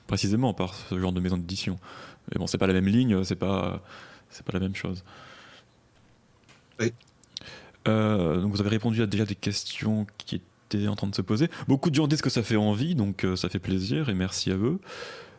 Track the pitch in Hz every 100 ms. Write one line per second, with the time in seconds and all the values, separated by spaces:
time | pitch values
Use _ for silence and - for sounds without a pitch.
0 | - 98 98 110 131 - 90 - - 92
1 | 92 90 90 90 85 98 - 90 - -
2 | - - - - 90 95 95 92 95 113
3 | 127 92 95 95 92 95 90 90 - -
4 | - - - - - 95 95 98 95 90
5 | - - - - - - _ _ _ _
6 | _ _ _ _ _ - _ - 113 117
7 | _ _ - - - - - - 110 110
8 | 107 107 82 87 104 101 101 110 117 110
9 | 107 101 104 98 - 98 - - 107 107
10 | 101 - - 90 - _ - 104 104 101
11 | 101 98 92 107 165 - - 135 175 143
12 | 147 151 - 123 107 110 107 104 156 160
13 | 101 95 95 92 85 95 - 95 95 143
14 | 139 92 95 - - 95 113 185 - -
15 | - - -